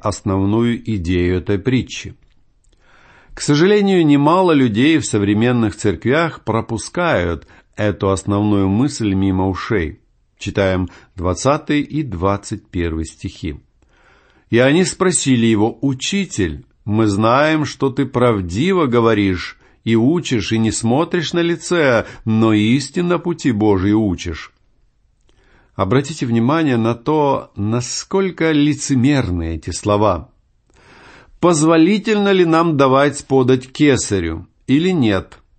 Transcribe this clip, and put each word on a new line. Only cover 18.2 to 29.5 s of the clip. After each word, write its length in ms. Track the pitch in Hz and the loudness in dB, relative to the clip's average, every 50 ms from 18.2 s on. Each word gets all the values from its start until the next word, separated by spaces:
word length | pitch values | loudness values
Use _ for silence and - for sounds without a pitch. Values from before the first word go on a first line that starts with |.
| 123 123 113 101 92 85 87 110 156 190 196 180 151 | 2 2 0 0 -4 -4 -4 -2 -2 0 0 0 0
говоришь 720 | 127 113 120 113 113 113 104 101 95 92 87 - - - _ _ _ _ _ - | 2 2 2 4 4 2 2 2 0 0 -4 -6 -14 -16 _ _ _ _ _ -2
и 120 | 113 113 | 0 2
учишь, 560 | 113 113 135 170 175 - - 135 110 92 - | 2 2 2 0 0 -2 -2 -4 -4 -2 -2
и 80 | 113 110 | -2 0
не 120 | 113 110 | 0 0
смотришь 640 | 98 - - 113 120 143 170 170 - 180 151 - - | -2 -2 0 0 0 0 0 -2 -2 -4 -4 -2 -2
на 60 | 170 | -2
лице, 640 | 170 170 170 165 - - 175 170 147 131 120 107 - - - - - | 0 -2 -2 -4 -4 -4 -2 0 2 2 2 0 0 -4 -10 -8 -4
но 280 | 113 110 110 113 113 110 | -2 2 2 4 4 4
истинно 640 | 107 104 110 123 143 143 - - 180 175 175 175 | 2 2 2 2 0 -2 -4 -4 -4 -2 -2 -2
пути 340 | 165 170 175 165 165 - 143 | -2 -2 -6 -6 -2 -2 -2
Божьи 420 | 113 101 107 107 101 92 90 104 104 | 0 2 2 2 2 2 2 2 2
учишь“». 600 | 110 110 101 87 80 - 90 80 - - - _ _ _ _ _ _ _ _ _ _ _ _ _ _ _ _ _ _ _ _ _ _ _ _ - | 2 0 -2 -4 -4 -8 -10 -12 -12 -16 -20 _ _ _ _ _ _ _ _ _ _ _ _ _ _ _ _ _ _ _ _ _ _ _ _ -6
Обратите 500 | - 95 95 117 139 143 - 160 - 139 | -4 -2 0 0 0 0 -2 -6 -6 -4
внимание 500 | 120 117 113 113 127 156 165 160 143 123 | -2 0 0 0 0 0 0 0 0 0
на 200 | 113 110 113 117 | 0 0 0 -2
то, 560 | 117 - 151 156 156 147 139 135 - - - - | -2 -2 -2 0 0 0 0 -2 -2 -6 -10 -8
насколько 960 | 101 101 107 117 123 123 - - - - - - 196 196 185 165 - 160 160 | -6 -4 -2 -2 -4 -4 -6 -10 -12 -8 -4 -2 -2 -2 -2 -2 -2 -2 0
лицемерны 1080 | 156 147 147 151 143 139 - - 139 123 117 143 147 135 110 90 87 85 82 82 | 2 2 2 2 0 -2 -2 -2 0 2 2 2 2 2 0 -2 -4 -4 -4 -6